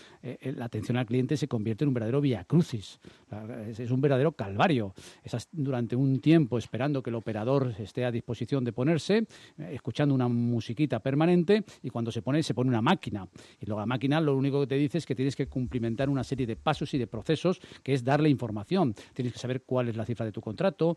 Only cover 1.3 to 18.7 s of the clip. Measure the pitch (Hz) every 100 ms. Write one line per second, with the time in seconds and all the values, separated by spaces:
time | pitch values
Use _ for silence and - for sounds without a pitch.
1.3 | 151 147 120 107 107 147 123 107 139 143
2.3 | 113 87 156 165 117 - - - - -
3.3 | 104 107 120 107 110 123 127 143 131 151
4.3 | 156 101 101 180 135 101 - - - -
5.3 | 120 - 165 139 127 117 120 135 131 147
6.3 | 165 127 120 - 110 139 139 123 117 110
7.3 | 107 110 139 131 101 101 - 123 120 -
8.3 | 117 113 139 123 117 123 165 - 208 220
9.3 | - - - - 131 - - 147 135 123
10.3 | 120 120 120 - 117 151 117 135 135 165
11.3 | 180 165 208 - - 143 117 113 113 123
12.3 | 147 - 117 127 117 120 185 - 104 95
13.3 | - - - - 107 104 127 135 151 156
14.3 | 135 135 139 139 135 147 170 - 123 135
15.3 | - 139 131 123 127 117 113 139 139 120
16.3 | 123 120 110 - 151 151 147 117 110 104
17.3 | 156 170 185 - - - 135 120 147 156
18.3 | 127 120 104 104